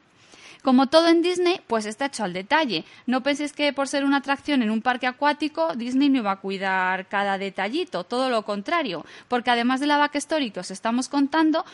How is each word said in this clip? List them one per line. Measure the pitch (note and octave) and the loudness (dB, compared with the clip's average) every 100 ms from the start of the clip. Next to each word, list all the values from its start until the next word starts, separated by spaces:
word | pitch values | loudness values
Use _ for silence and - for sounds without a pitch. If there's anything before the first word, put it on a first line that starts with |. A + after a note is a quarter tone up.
| _ _ _ - - - | _ _ _ -20 -20 -6
Como | C4+ B3+ C4+ | 2 4 4
todo | D#4+ E4 | 4 4
en | E4+ | 2
Disney, | F4 F4+ F4 F#4 - | 2 0 0 -2 -4
pues | A3+ G#3 | -4 -4
está | A3 C#4 | -6 -8
hecho | - G3 | -6 -6
al | |
detalle. | F3+ G3 D4+ C#4+ E3 - - - | -6 0 0 0 -4 -8 -10 -4
No | B3+ | -2
penséis | C#4 C#4 D4 | 0 -2 -4
que | - D4 | -2 -2
por | C#4 C4+ | -2 -2
ser | C#4+ | 0
una | C#4 C#4 | 0 0
atracción | C#4 C#4 - C#4 | 0 -4 0 0
en | G#3+ | 0
un | A3+ | 0
parque | B3+ B3 B3+ | -2 -2 -4
acuático, | B3 C#4+ D4 D4+ E4 E4 B3 | 0 0 0 -4 -2 -2 -4
Disney | A#3+ C4 C#4+ | -2 2 4
no | C4+ | 4
iba | G3+ | 0
a | G3 | -4
cuidar | F#3+ G3 F#3+ F#3+ F#3 F#3+ F#3+ | -4 -4 0 0 0 -2 -2
cada | G3+ G3+ G3 | -2 0 -2
detallito, | G3 F#3+ G3+ D4 F4+ F3 | -4 -4 -4 -4 -4 -6
todo | F3+ B3 C4 | -4 -2 0
lo | A#3 | 0
contrario, | G#3 G3+ G3+ E4+ C4+ D#3+ - - - | -2 -6 -2 -2 -2 -6 -10 -18 -4
porque | B3 B3 | -2 2
además | A#3+ A#3+ C4 | 2 2 0
de | D4 | 2
la | D4 | 2
backstory | D4 C#4+ - D#4 A#3+ | 2 0 -2 -2 -2
que | F3+ | -6
os | F#3 | -10
estamos | F#3+ A3+ A#3+ B3+ | -6 -2 -2 0
contando, | C#4+ C#4 D#4+ D#4 D#4 - | 0 2 4 4 2 -2